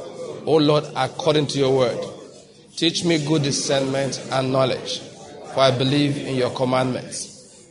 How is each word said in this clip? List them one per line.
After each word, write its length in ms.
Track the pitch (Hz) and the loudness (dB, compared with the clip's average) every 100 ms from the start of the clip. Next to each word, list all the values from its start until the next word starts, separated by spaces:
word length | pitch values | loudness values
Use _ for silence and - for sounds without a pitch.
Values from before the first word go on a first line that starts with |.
| - - - - 123 | -12 -12 -12 -8 2
O 100 | 156 | 4
Lord, 280 | 151 147 - | 6 4 0
according 540 | - 127 - 165 151 139 | -4 -4 -2 0 2 0
to 100 | 139 | 0
your 180 | 131 131 | 2 4
word. 220 | 120 - - - - - - - - - | 2 0 -8 -12 -18 -20 -20 -20 -16 -2
Teach 280 | 170 - | -2 0
me 200 | 170 165 | 0 0
good 180 | 147 160 | 2 0
discernment 840 | 139 - - 139 135 135 135 - - | 2 -2 0 0 0 -2 -2 -6 -4
and 220 | 131 131 | -2 2
knowledge, 480 | 131 131 92 - - | 2 2 0 -6 -10
for 600 | - - - - - 135 | -12 -18 -18 -18 -6 4
I 160 | 135 123 | 4 4
believe 400 | 131 147 143 135 | 2 2 2 0
in 180 | 127 131 | -4 0
your 140 | 123 | 0
commandments. 1160 | 120 127 127 127 120 - - - - - - - | 0 0 2 0 -2 -8 -12 -12 -16 -20 -20 -20